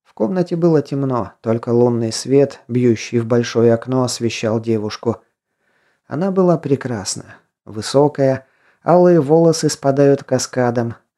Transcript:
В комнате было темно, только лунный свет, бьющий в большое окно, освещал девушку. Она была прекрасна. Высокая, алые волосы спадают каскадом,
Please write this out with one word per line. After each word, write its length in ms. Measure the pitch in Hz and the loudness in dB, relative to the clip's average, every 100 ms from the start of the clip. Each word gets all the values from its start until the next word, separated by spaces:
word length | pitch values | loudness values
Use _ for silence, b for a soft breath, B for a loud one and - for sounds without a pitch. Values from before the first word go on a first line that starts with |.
| _ | _
В 20 | - | -6
комнате 380 | 214 185 175 | -4 -2 -2
было 260 | 170 170 156 | 0 2 2
темно, 520 | 143 139 135 123 104 - | 0 -4 -2 -4 -6 -6
только 300 | 113 117 120 | -4 -2 0
лунный 420 | 120 120 117 113 | 2 4 2 -2
свет, 480 | - 120 139 139 - - | -6 0 2 2 -2 -6
бьющий 500 | 120 123 110 - 120 | 0 2 2 -2 -4
в 80 | 113 | 0
большое 480 | 120 120 117 117 | 0 0 2 2
окно, 300 | 113 123 131 | 2 0 -2
освещал 560 | 123 - 117 - 113 113 | -2 -4 -6 -4 -4 -4
девушку. 560 | 113 110 104 - 117 110 _ _ _ _ _ _ _ _ _ | -2 -4 -4 -6 -6 -6 _ _ _ _ _ _ _ _ _
Она 240 | 135 196 | -6 -2
была 260 | 185 180 165 | 0 2 0
прекрасна. 760 | - 139 123 110 95 - - - _ _ | 0 -4 -4 -8 -8 -10 -14 -20 _ _
Высокая, 800 | - 107 - 135 147 147 135 131 b b b b | -16 -12 -2 0 0 0 -2 -2 b b b b
алые 360 | - 180 180 170 | 0 4 4 4
волосы 480 | 135 160 165 160 151 | 4 4 4 2 -2
спадают 540 | - 139 135 143 139 | -2 -2 2 2 2
каскадом, 720 | - 127 - 127 123 120 117 113 _ | 0 -4 -4 -2 -2 -2 -4 -8 _